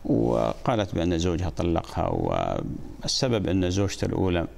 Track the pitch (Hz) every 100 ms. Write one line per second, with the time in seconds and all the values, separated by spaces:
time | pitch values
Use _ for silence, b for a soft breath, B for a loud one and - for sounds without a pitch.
0 | - 117 117 113 113 - - 120 98 -
1 | 85 85 87 82 90 - 87 82 85 -
2 | 87 - 50 50 50 50 50 - - -
3 | - - 135 117 98 95 90 92 98 -
4 | 95 82 92 87 -